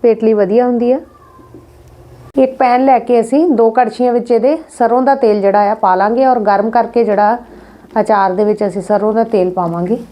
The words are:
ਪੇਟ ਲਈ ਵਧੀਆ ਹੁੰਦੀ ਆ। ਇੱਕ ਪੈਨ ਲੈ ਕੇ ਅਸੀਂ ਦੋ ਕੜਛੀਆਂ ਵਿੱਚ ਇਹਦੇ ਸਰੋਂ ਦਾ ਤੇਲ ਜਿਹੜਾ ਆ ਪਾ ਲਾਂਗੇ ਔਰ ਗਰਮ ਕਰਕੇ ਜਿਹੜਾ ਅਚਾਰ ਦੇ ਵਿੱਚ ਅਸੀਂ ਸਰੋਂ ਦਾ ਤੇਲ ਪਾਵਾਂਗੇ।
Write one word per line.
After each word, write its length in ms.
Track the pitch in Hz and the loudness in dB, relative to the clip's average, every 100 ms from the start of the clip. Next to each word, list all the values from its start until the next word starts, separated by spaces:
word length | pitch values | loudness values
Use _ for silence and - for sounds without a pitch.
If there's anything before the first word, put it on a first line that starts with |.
ਪੇਟ 220 | 240 220 | 0 0
ਲਈ 100 | 220 | 0
ਵਧੀਆ 320 | 220 196 220 247 | 0 0 0 0
ਹੁੰਦੀ 260 | 240 240 | 0 0
ਆ। 80 | 269 - - - - - - - - - - - - - 277 | -2 -4 -20 -20 -20 -20 -20 -20 -20 -20 -20 -20 -20 -8 -2
ਇੱਕ 180 | 262 262 | 0 0
ਪੈਨ 280 | 254 247 262 | 0 2 2
ਲੈ 120 | 247 | 2
ਕੇ 200 | 233 240 | 2 0
ਅਸੀਂ 260 | 226 269 339 | 2 0 2
ਦੋ 180 | 240 226 | 2 2
ਕੜਛੀਆਂ 420 | 226 240 226 247 | 2 -2 0 0
ਵਿੱਚ 180 | 240 240 | 0 0
ਇਹਦੇ 260 | 233 247 320 - - | 0 0 -2 -6 -2
ਸਰੋਂ 240 | 233 240 | 0 0
ਦਾ 140 | 262 277 | 0 0
ਤੇਲ 260 | 226 208 | 0 0
ਜਿਹੜਾ 300 | 196 202 202 | 0 0 0
ਆ 40 | 214 | 0
ਪਾ 200 | 202 185 | 0 0
ਲਾਂਗੇ 300 | 202 233 262 | 0 0 0
ਔਰ 140 | 247 | 0
ਗਰਮ 300 | 208 202 214 | 0 0 0
ਕਰਕੇ 320 | 233 233 240 | 0 -2 -2
ਜਿਹੜਾ 340 | 220 202 208 240 - - - - - - | 0 0 0 -2 -8 -20 -20 -20 -8 -4
ਅਚਾਰ 340 | 214 208 196 | 0 0 0
ਦੇ 100 | 185 | 0
ਵਿੱਚ 240 | 208 214 208 | -2 0 -4
ਅਸੀਂ 140 | 185 | -6
ਸਰੋਂ 320 | 180 208 208 | -2 -2 0
ਦਾ 100 | 220 | -2
ਤੇਲ 280 | 226 214 180 | 0 0 -2
ਪਾਵਾਂਗੇ। 520 | 180 170 170 175 240 - | -2 -6 -4 -4 -6 -8